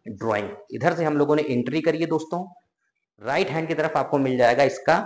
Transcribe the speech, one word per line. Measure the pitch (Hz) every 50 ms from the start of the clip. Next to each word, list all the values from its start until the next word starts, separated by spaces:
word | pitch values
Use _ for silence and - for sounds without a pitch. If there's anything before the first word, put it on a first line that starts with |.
| _ -
ड्राइंग। | 107 98 113 113 107 104 104 98 - - - -
इधर | - 113 127 170 170
से | 160 165
हम | 156 151 143
लोगों | 147 147 151
ने | 151 -
entry | - 127 120 120 123 139 160
करी | 156 165 156 156
है | 170 160
दोस्तों, | 160 156 160 - - 175 190 190 - - _ _ _ _ _ _ _ _ _ _ _ _
Right | 104 117 139 165 196 160
hand | 135 160 160 160
की | 165
तरफ | 143 151 156 - 143
आपको | 135 - - 143
मिल | 139 131 131 123
जाएगा | 123 117 120 123 143
इसका | 131 - - - - 160 190 208